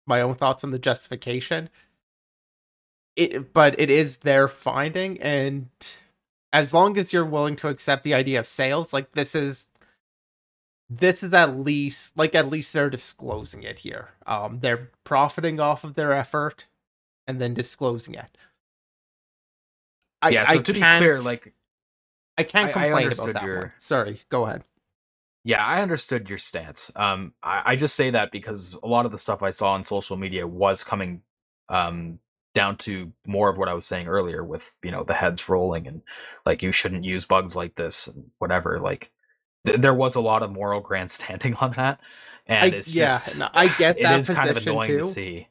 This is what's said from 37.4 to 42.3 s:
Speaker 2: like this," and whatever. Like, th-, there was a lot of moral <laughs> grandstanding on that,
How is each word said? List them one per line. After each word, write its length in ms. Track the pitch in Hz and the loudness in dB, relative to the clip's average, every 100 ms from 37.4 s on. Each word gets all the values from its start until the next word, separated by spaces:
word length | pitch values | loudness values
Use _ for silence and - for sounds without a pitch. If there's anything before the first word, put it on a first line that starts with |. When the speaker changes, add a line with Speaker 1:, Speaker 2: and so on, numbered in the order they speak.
| 90 87 | 2 -6
Speaker 2:
like 200 | 87 - | -8 -6
this," 320 | 80 - - | -6 -6 -8
and 220 | 69 - - | -12 -16 -6
whatever. 420 | 90 90 - 87 | 0 0 0 -4
Like, 320 | 92 90 - _ _ _ _ _ - | -4 -6 -12 _ _ _ _ _ 0
th-, 140 | 127 | 4
there 140 | 135 | 6
was 220 | 127 127 123 | 4 2 0
a 60 | |
lot 220 | 113 110 | 2 0
of 80 | 104 | 0
moral 300 | 98 101 101 | -6 -4 -4
<laughs> 80 | 101 | -4
grandstanding 680 | 95 92 - - 92 127 117 | -6 -4 -8 -8 -4 -4 -2
on 160 | 131 | -2
that, 280 | 123 131 139 - - - | 0 -2 -4 -10 -20 -20